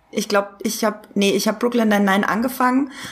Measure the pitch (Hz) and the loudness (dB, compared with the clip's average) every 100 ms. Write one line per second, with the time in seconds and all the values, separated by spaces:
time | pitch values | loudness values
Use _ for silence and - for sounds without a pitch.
0 | _ - 202 202 202 - 226 - 214 208 | _ -8 -2 -2 -2 -6 -6 -2 -2 -4
1 | - - 196 202 220 214 240 240 220 202 | -6 0 2 2 0 0 0 2 2 2
2 | 202 190 - 190 254 - 254 254 277 - | 2 2 2 0 -2 0 0 0 -2 -6
3 | - | -16